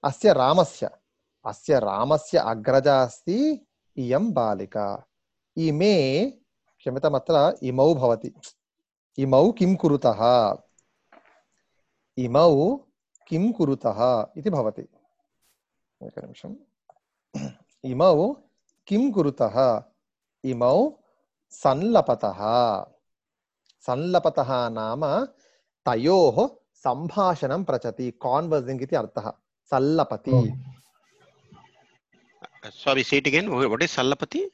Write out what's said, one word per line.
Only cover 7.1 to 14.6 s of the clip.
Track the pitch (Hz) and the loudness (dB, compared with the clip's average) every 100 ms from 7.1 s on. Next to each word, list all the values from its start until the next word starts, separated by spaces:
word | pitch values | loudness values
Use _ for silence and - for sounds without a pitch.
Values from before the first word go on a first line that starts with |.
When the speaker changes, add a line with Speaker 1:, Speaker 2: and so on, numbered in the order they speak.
Speaker 1:
अत्र | 135 - 151 151 - | -2 0 2 2 0
इमौ | 131 127 147 | -6 2 2
भवति। | 156 127 117 117 - - _ _ _ _ _ _ - | 4 0 -2 -4 -16 -20 _ _ _ _ _ _ -6
इमौ | 135 131 185 | 2 4 4
किं | 233 180 190 | 4 2 2
कुरुतः? | 165 143 131 104 117 123 107 - _ _ _ _ _ _ _ _ _ _ _ _ _ _ _ - | 2 2 2 2 2 4 2 -2 _ _ _ _ _ _ _ _ _ _ _ _ _ _ _ -8
इमौ | 123 131 170 143 170 269 _ _ _ _ _ | -2 4 4 4 2 -2 _ _ _ _ _
किं | 160 208 | -2 -2
कुरुतः | 226 156 135 117 104 123 120 104 - | 0 -2 0 -2 0 0 0 -2 -6
इति | 151 | -4
भवति। | 160 | -2